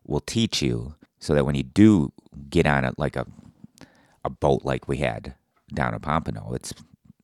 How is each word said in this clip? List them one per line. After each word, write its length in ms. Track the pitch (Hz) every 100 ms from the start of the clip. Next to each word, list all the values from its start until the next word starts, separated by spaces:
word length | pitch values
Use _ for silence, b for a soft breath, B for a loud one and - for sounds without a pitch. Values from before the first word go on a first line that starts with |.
| -
will 140 | 71
teach 420 | - 113 110 -
you 320 | 69 58 65 - _ _
so 160 | -
that 100 | 73
when 120 | 69 69
you 60 |
do 480 | 64 92 107 98 69 - - - 69
get 180 | 82 76
on 180 | 71
a, 80 | 64 -
like, 180 | 71 64
a, 100 | - - - _ - _ b b b b
a 60 | -
boat 320 | - 71 65
like 220 | 69 65 -
we 120 | 67
had 360 | 65 55 67 - _ _ -
down 180 | - 62
in 80 | 55
Pompano, 520 | 76 78 - 53 52
it's, 180 | 62 - - - _ _ _